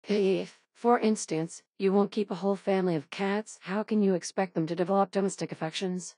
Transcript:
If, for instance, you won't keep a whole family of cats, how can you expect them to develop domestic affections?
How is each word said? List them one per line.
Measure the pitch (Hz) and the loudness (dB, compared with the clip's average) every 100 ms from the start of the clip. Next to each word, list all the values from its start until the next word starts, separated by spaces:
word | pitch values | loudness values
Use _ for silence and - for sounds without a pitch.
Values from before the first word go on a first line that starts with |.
If, | - 208 190 175 180 - _ | 0 0 2 2 -2 -12 _
for | _ 233 240 | _ 2 4
instance, | 220 214 - 160 165 - _ _ | 4 0 -2 -4 -4 -8 _ _
you | 196 | 2
won't | 196 196 | 4 2
keep | - 202 | 0 -4
a | 180 | -2
whole | 196 196 | -2 -2
family | - 190 185 160 | 0 0 2 0
of | 143 | -4
cats, | - 196 202 220 - | -6 -2 -2 -4 -14
how | - 196 | -6 -4
can | 208 214 | 0 2
you | 196 | 4
expect | 180 - - 190 | 2 -2 -4 -2
them | 180 160 | -2 -2
to | 170 | -2
develop | 175 196 190 | 0 2 2
domestic | 196 196 - 165 | 0 -2 -2 -8
affections? | - 160 - 190 180 170 | -6 -6 -4 -4 -4 -8